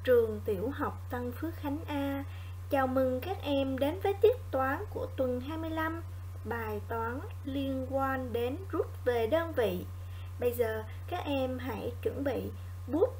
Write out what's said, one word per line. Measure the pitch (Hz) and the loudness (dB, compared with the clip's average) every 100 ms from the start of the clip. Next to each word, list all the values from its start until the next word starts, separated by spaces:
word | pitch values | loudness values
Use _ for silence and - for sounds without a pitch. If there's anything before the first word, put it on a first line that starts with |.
trường | - 247 226 214 208 | 8 8 6 0 -2
tiểu | 208 226 | 0 0
học | 285 302 - - | 0 -2 -4 -6
Tân | 247 247 | -4 -4
Phước | 247 320 339 | -4 -6 -4
Khánh | 294 285 311 | -4 -4 -4
A. | 294 277 277 - - - - - | -2 -2 -2 -4 -8 -10 -10 0
Chào | 277 262 | 2 4
mừng | 254 262 254 | 4 2 2
các | 349 392 | -2 -4
em | 294 277 269 262 | 0 2 2 2
đến | 277 359 | 0 2
với | 392 | 0
tiết | 392 403 508 - | 6 6 6 0
toán | 262 262 294 415 | 0 2 0 -4
của | - 247 - | -4 -4 0
tuần | 262 247 | 0 0
hai | 254 320 | -2 -4
mươi | 320 | -2
lăm, | 320 320 330 330 - - - - | 0 -2 -2 -6 -10 -10 -8 -4
bài | 233 220 208 - | -2 -2 -4 -2
toán | 233 226 247 349 - - | -2 -2 -2 -6 -8 -4
liên | 269 269 262 262 | -2 0 0 0
quan | 269 269 262 254 | 2 2 0 0
đến | 226 240 277 - | 0 0 -2 -4
rút | 320 - - - | -2 -2 0 2
về | 240 226 | 4 4
đơn | 311 330 | 4 2
vị. | 294 214 180 - - - - - - | 2 2 2 -4 -8 -8 -8 -8 0
Bây | 247 | 0
giờ | 240 226 220 214 - - | 2 0 0 -4 -8 -6
các | 349 - | -4 0
em | 277 262 254 | 0 0 -2
hãy | 254 202 - - | -4 -4 -4 -2
chuẩn | 220 254 | -2 0
bị | 277 214 196 - - - - | 0 0 -4 -6 -10 -10 -2
bút | 294 480 - | 4 4 2